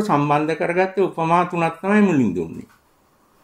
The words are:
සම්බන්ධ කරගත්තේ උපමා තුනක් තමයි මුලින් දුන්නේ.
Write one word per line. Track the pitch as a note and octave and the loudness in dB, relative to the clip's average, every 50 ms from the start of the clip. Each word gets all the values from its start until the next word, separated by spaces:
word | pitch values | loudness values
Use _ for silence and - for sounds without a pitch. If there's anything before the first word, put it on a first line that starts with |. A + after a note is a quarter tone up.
| G#3+ | 6
සම්බන්ධ | G#3 E3 C#3+ C#3+ D3 D3 D3 D3+ D#3 D#3+ | 4 2 0 2 2 0 0 0 -2 -2
කරගත්තේ | D#3 F3 E3 E3+ F3+ F#3+ F#3 F#3 G3+ F#3+ | -4 -2 -2 0 0 -2 -2 0 -2 -2
උපමා | D#3+ D3+ - D#3+ D#3+ E3+ F3 F3+ | -2 -2 -4 -2 0 2 2 0
තුනක් | F3 - E3+ E3 E3 E3 - | 0 -2 -2 -2 -2 -4 -4
තමයි | - F#3+ G#3 G#3+ G#3 | -2 0 2 4 4
මුලින් | F#3+ E3 C#3 B2 G2+ E2+ | 4 4 2 2 2 0
දුන්නේ. | F2+ E2 D#2+ - - - - _ _ _ _ _ _ _ _ _ _ _ _ _ _ | -4 -6 -8 -10 -14 -16 -18 _ _ _ _ _ _ _ _ _ _ _ _ _ _